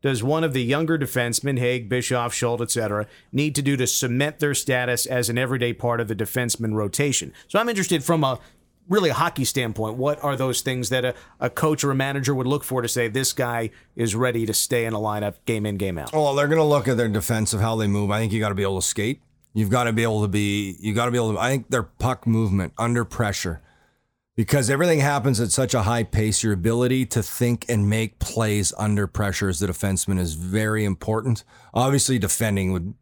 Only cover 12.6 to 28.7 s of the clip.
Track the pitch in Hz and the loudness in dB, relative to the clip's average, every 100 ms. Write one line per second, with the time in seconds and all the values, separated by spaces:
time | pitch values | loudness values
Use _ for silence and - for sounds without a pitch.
12.6 | - 131 113 123 117 113 131 - 123 117 | 0 -2 -2 0 0 0 -2 -2 -2 -2
13.6 | 113 - _ - 113 110 127 117 110 107 | -4 -8 _ -4 -2 0 0 0 0 -2
14.6 | - 123 113 110 107 104 104 - - 113 | 0 0 0 -2 -2 -2 -4 -6 -4 -2
15.6 | 104 101 98 85 69 156 147 139 143 160 | -2 -2 -2 -4 -2 0 2 2 2 4
16.6 | 151 147 131 117 117 104 - 113 107 104 | 4 4 2 2 2 0 0 0 0 0
17.6 | 113 113 107 101 101 104 113 110 107 98 | 0 2 0 0 0 0 0 0 0 0
18.6 | 98 95 - - 104 143 _ _ _ 104 | 0 0 -2 -2 -4 -4 _ _ _ -2
19.6 | 107 123 117 110 117 107 104 98 101 101 | 2 2 2 2 2 2 0 2 2 0
20.6 | 98 90 104 104 120 120 113 101 120 135 | -2 -4 -2 0 0 2 0 0 0 0
21.6 | 113 131 107 _ 127 127 - 110 113 98 | 0 -2 -2 _ -2 0 0 2 2 0
22.6 | 90 - 117 120 110 - 107 101 90 80 | -2 -2 0 0 -2 -2 -2 -2 -6 -8
23.6 | - _ _ _ _ _ _ - 110 143 | -12 _ _ _ _ _ _ -4 2 2
24.6 | 120 139 175 160 139 143 123 113 113 - | 2 2 4 4 4 2 2 0 0 0
25.6 | 127 127 101 117 110 110 110 107 113 101 | 2 2 2 0 0 0 0 2 0 0
26.6 | 92 117 127 131 131 - 104 - 123 117 | 2 2 2 2 0 -2 -4 -2 0 0
27.6 | - 113 101 110 110 _ - - 110 104 | 0 2 2 2 -2 _ -4 0 0 2
28.6 | 98 | 0